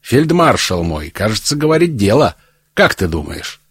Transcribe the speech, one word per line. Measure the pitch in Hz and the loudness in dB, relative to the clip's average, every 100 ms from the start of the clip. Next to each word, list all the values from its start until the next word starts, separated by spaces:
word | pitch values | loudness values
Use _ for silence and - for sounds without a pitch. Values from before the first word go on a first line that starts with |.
«фельдмаршал | - 127 160 175 165 101 - 90 | 2 0 2 2 2 2 0 -2
мой, | 85 78 76 | -2 -4 -8
кажется, | - 101 110 - 143 | -4 -2 -2 -4 -2
говорит | 151 160 175 139 | 0 2 0 2
дело. | 98 123 131 - _ _ _ | 2 4 2 -2 _ _ _
Как | - - | 0 0
ты | - 90 | 0 -4
думаешь?» | 80 73 73 - - _ | -4 -6 -12 -14 -16 _